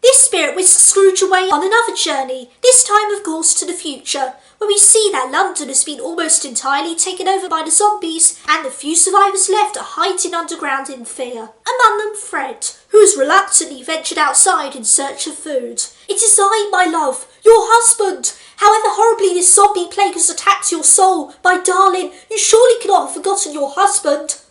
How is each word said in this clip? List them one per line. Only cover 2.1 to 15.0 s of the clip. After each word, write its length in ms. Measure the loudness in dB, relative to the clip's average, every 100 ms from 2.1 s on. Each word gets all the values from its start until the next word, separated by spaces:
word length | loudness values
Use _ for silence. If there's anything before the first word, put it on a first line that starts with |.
| -4 -4 -8 -12 _
this 220 | 4 4
time, 300 | 4 2 0
of 100 | -4
course, 320 | -6 -4 -2
to 100 | -2
the 80 | -4
future, 600 | -8 -10 -10 -8 -6 -6 -8 _ _
where 100 | -2
we 80 | 2
see 340 | 4 4 2
that 180 | -2 -2
London 380 | -2 -2 -4 -6
has 160 | -4
been 160 | -4 -8
almost 440 | -10 -6 -2 -2
entirely 520 | -2 -6 -4 -4 -4 -4
taken 320 | -6 -4 -2
over 200 | -2 -2
by 140 | -6
the 80 | -2
zombies, 680 | 0 0 0 -6 -2 -2 -2 -4
and 160 | -2
the 60 | -4
few 260 | -10 -4 -2
survivors 520 | 0 2 0 0 -2
left 280 | 0 -2 -6
are 80 |
hiding 500 | -12 -4 -4 -2 -6
underground 560 | -6 -8 -8 -6 -6 -8
in 140 | -14
fear. 460 | -16 -12 -10 -10 -14 _ -8
Among 320 | 2 2 2
them, 160 | -6
Fred, 540 | -10 -10 -8 -8 -8 -12 -12 _
who 120 | 6
has 160 | 6 4
reluctantly 680 | 2 2 2 -2 -2 -12
ventured 360 | -8 -6 -6 -2
outside 560 | 0 2 2 0 -4
in 100 | -8
search 420 | -2 -2